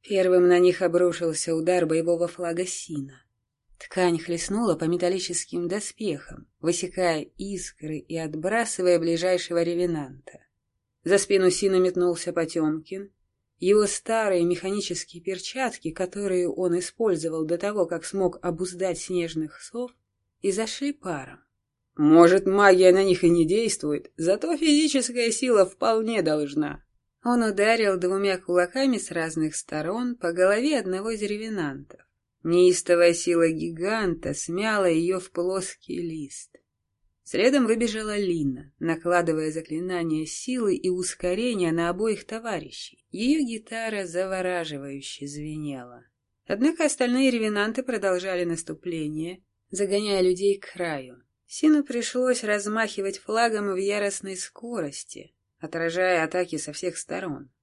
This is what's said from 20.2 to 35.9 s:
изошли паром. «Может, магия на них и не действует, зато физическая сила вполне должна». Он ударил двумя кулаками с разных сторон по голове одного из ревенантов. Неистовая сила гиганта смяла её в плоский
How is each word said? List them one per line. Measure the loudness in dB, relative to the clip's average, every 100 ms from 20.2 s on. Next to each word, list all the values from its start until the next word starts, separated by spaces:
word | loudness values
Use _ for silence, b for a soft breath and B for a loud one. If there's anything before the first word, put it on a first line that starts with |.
| _ _
изошли | -4 -2 -4 -4 -6
паром. | -6 -8 -8 -8 -18 _ _ _ _ _ 2
«Может, | 8 10 10 8 4
магия | 6 8 10 8
на | 8
них | 4 4 4
и |
не | 4 4
действует, | 2 0 -2 -4 -4 -8 -4
зато | 0 0 0 0
физическая | 4 4 4 2 0 -2 -2
сила | 0 4 4 4
вполне | 2 2 2 0 0
должна». | 0 0 0 -2 -4 -6 _ _ _ _
Он | 0 2
ударил | 2 2 2 4 2 2
двумя | 0 0 0 -2
кулаками | 0 0 2 0 0 0
с | -2
разных | -4 -4 -2 -4 -4
сторон | -8 -6 -4 -4 -4 -4
по | -4
голове | 2 4 4 2 0
одного | -2 -4 -4
из | -6
ревенантов. | -4 -6 -6 -6 -6 -8 -16 -20 _ _ _ _
Неистовая | 0 6 6 4 2 6 6
сила | 4 0 2 2
гиганта | 0 -6 -4 -4 -2 -2 -4 -6
смяла | -6 -6 -4 -2 2 2
её | 2 0 -4
в | -6
плоский | -4 -2 -2 -6 -12 -10